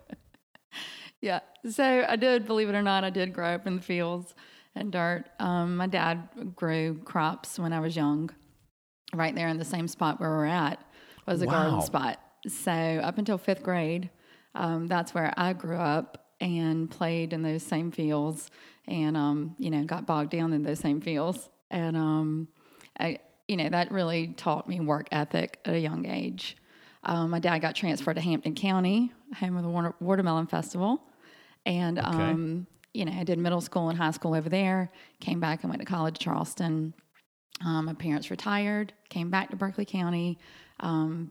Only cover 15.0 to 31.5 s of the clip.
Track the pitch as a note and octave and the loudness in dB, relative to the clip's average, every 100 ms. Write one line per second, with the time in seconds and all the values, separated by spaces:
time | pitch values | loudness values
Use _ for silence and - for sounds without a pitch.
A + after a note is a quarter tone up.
15 | F3 F3+ D#3 - F3+ F3+ E3 E3+ E3 D3+ | 0 0 0 0 0 -2 -4 -2 2 0
16 | - - _ - F#3 E3+ D#3+ D#3+ D#3+ - | -2 -8 _ -6 -2 0 2 2 -2 -2
17 | E3+ E3+ E3 E3 D#3+ D#3+ D#3+ D#3+ E3+ E3 | -2 0 -2 -2 -2 -2 -2 -2 -2 0
18 | D#3 D3+ D3 D#3 - - - - - F3+ | 0 2 0 -4 -10 -18 -20 -18 -6 -2
19 | D#3 D#3 D3 D3 D#3 E3+ F#3 D#3 D3+ E3+ | 0 2 2 2 -2 -4 -2 0 0 -2
20 | - D#3 D3 E3+ E3 D#3 D3 D3+ D#3+ D3 | 0 0 0 0 0 2 0 0 0 0
21 | D3+ D#3 D#3+ F#3 - _ - F3+ E3 D#3+ | 0 0 0 -2 -8 _ -8 -4 0 0
22 | D#3 D#3 D#3 D#3 D#3+ _ - - - - | 2 2 2 -2 -6 _ -20 -20 -14 -4
23 | E3+ - - _ - G3 D#3 F3 F3 G3 | -4 -4 -12 _ -4 -2 0 2 0 0
24 | E3+ E3 E3 E3 - D3+ - F3+ D#3 D3 | 0 0 -2 -4 -2 -2 -2 -2 0 0
25 | D3+ D3+ D3 E3 - - - E3+ D#3 D#3+ | 0 -2 0 0 -2 -4 -2 0 0 -2
26 | F3 F#3 - F3+ - - _ - - - | -4 -4 -4 -6 -8 -12 _ -20 -20 -8
27 | - E3+ E3 E3+ E3+ E3 D#3+ D#3 F#3+ - | -2 0 2 2 2 2 0 0 0 0
28 | - D#3+ E3 D#3+ - D#3 G3 F#3+ F3+ G#3 | 0 0 2 0 0 -2 2 4 4 4
29 | A#3+ - - C4 F#3 F3+ E3+ E3+ E3+ - | 2 -2 -14 -4 -2 0 0 0 0 -2
30 | F3 G3 F#3 D#3+ D#3+ E3 D#3+ F3+ F#3+ C4+ | 2 4 4 2 0 -2 -2 0 0 0
31 | - - - - - | -2 -20 -20 -20 -20